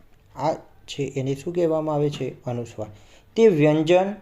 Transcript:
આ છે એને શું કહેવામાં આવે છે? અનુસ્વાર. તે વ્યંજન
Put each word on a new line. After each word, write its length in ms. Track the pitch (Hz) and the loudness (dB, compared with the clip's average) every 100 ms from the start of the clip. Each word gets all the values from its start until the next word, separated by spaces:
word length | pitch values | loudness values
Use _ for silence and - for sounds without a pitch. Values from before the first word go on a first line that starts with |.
| _ _ _ - | _ _ _ -6
આ 180 | 147 - - _ - | -4 -4 -10 _ -14
છે 260 | - 135 139 | -8 -6 -6
એને 200 | 131 139 | -4 -6
શું 180 | 175 | -6
કહેવામાં 420 | 175 165 156 156 147 | -2 0 0 -2 -2
આવે 140 | 147 | -2
છે? 340 | 147 127 - | -4 -8 -8
અનુસ્વાર. 440 | 127 120 117 - 101 - - - _ - | -8 -8 -8 -12 -14 -16 -20 -20 _ 4
તે 120 | 226 | 4
વ્યંજન 680 | 156 151 156 156 180 196 208 | 6 4 4 4 2 2 -4